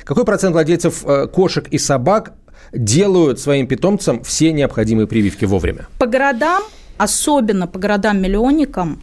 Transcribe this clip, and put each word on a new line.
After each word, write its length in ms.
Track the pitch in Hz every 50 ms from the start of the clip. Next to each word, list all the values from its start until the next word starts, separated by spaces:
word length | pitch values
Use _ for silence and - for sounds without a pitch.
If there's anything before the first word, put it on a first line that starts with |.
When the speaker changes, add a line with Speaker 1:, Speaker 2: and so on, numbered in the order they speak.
| -
Speaker 1:
какой 220 | - 143 170 247
процент 300 | - 156 - - 190 160
владельцев, 500 | 170 160 147 175 165 - 170 - - -
э, 220 | - 143 139 139 135
кошек 400 | - - 190 - - 156 143 -
и 80 | - 139
собак 540 | - - 143 131 120 165 202 220 220 - - - - - - - - - -
делают 640 | 127 120 104 110 151 202 202 190 180 165 143 123 -
своим 280 | - 143 143 139 131 110
питомцам 560 | 131 117 - 180 208 202 - - 131 117 120
все 260 | - - - 156 160 160
необходимые 540 | 147 139 120 - - 110 107 110 110 107
прививки 380 | 101 113 113 104 98 87 - -
вовремя? 420 | 98 101 95 80 69 69 - - - - -
Speaker 2:
По 60 | 254
городам, 560 | 240 220 262 269 277 277 226 285 311 349 392 415 427 - - - - - -
особенно 680 | 202 214 - - - - 294 285 226 214 208 190 180 170
по 100 | - 185
городам-миллионникам, 1200 | 185 202 208 202 196 220 208 196 190 190 190 208 226 262 285 320 285 269 - - 180 165 139 -